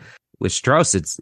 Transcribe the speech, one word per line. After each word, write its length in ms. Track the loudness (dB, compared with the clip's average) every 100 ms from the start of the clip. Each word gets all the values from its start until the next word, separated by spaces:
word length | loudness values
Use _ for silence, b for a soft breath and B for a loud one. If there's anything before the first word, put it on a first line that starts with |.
| B B _ -6
With 120 | -4
Strauss, 420 | -2 2 4 4
it's, 260 | 0 -4 -10